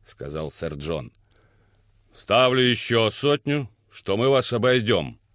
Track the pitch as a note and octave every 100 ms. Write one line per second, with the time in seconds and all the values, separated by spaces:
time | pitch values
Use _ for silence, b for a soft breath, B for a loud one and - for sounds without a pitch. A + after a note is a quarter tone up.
0 | - - C#2+ D2+ D#2 - E2 D2 D2+ D#2+
1 | B1 _ _ _ _ _ _ _ _ _
2 | _ - - A2 B2+ B2+ B2 A#2 - A#2
3 | A2 - C#3+ C#3+ - D3 B2+ _ _ -
4 | - G2 C3 C3+ B2 A#2+ B2 B2+ G#2+ G2
5 | C#2 - _